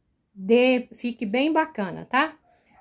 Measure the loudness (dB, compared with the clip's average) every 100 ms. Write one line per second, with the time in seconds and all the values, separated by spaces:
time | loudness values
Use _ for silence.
0 | _ _ _ -12 2 4 4 2 -2 -8
1 | -10 -6 -4 -2 0 0 -2 -4 -8 -8
2 | -4 -2 -2 -4 _ _ _ _